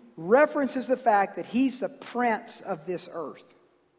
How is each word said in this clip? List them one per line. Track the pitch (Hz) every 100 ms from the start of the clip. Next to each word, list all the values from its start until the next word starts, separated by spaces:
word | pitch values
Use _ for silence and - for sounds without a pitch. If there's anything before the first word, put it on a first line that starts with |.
| - -
references | 165 247 302 302 269 262 240
the | 254
fact | 240 202 196 180
that | 165
he's | 233 269 240
the | 185
prince | - - 240 240 214 - -
of | - 175 160
this | 175 -
earth. | 170 143 95 - _ _ _ _